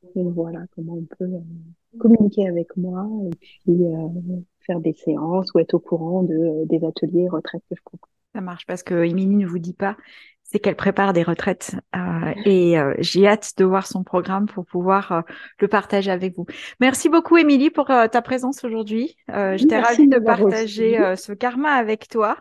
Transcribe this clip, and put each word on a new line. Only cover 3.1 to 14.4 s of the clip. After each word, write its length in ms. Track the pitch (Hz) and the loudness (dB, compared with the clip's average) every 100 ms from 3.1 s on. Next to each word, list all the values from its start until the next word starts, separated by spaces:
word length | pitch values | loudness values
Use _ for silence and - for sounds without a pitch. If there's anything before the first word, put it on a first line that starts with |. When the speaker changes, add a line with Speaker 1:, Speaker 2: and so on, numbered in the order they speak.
| 220 190 | -6 -8
Speaker 1:
et 100 | 170 | -10
puis, 480 | _ _ - 175 175 | _ _ 0 2 2
euh, 220 | 160 160 170 175 180 180 _ - | -2 -6 -8 -8 -10 -12 _ -8
faire 140 | 175 | -4
des 120 | 165 | -4
séances 600 | 156 - 151 156 185 185 | -4 -4 -4 -2 -2 0
ou 40 | 175 | 0
être 160 | 160 | 2
au 40 | 170 | -2
courant 440 | - 165 165 185 | -2 -4 -2 -2
de, 120 | 180 | 0
euh, 300 | 160 165 156 160 | 0 -2 -2 -2
des 180 | 165 | -2
ateliers 380 | 165 - 160 175 | -2 -4 -2 0
et 60 | 180 | -2
retraites 340 | 160 - 180 _ | -4 -8 -14 _
que 60 | 185 | -16
je 60 | |
propose. 280 | - 180 _ _ _ | -16 -20 _ _ _
Speaker 2:
Ça 60 | 208 | -12
marche 260 | 185 175 - | -12 -14 -12
parce 160 | 180 | -12
que 120 | - 175 | -4 0
Émilie 320 | 170 175 190 202 | 0 0 2 2
ne 100 | 185 | 0
vous 120 | 175 | -4
dit 140 | 170 | -8
pas, 240 | 175 196 208 - - - _ | -6 -6 -6 -18 -20 -20 _
c'est 140 | _ 208 | _ -2
qu'elle 180 | 202 170 | -2 0
prépare 360 | 202 196 196 | -2 0 2
des 80 | 175 | 2
retraites, 520 | 170 165 - 180 - - _ 185 | 0 -2 -4 -6 -8 -14 _ -8
euh, 360 | 180 165 165 202 | -4 -4 -4 -2
et, 340 | 208 190 175 165 | 2 4 4 4
euh, 160 | 139 - | 2 -2
j'ai 280 | 170 175 202 | -2 4 4
hâte 260 | 214 - - | 4 -2 0
de 80 | |
voir 220 | 190 190 190 | 2 2 -2
son 180 | 196 | -8
programme 420 | 185 180 180 190 | -4 -4 -2 -4